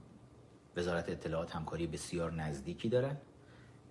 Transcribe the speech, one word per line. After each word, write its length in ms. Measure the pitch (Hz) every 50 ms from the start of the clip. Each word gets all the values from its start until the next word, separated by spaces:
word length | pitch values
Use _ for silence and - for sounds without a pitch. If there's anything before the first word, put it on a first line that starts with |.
| - - - - - - - - - - - - - - -
وزارت 320 | 87 87 87 85 85 - 92
اطلاعات 460 | 85 - - 80 80 82 85 - -
همکاری 320 | 82 78 - 85 82 85
بسیار 460 | 80 78 78 - - 87 85 82 80 82
نزدیکی 560 | 80 78 78 71 69 - 87 85 - - 113
دارن. 280 | 123 127 131 139 147 147 - - - - - - - - - - - - - -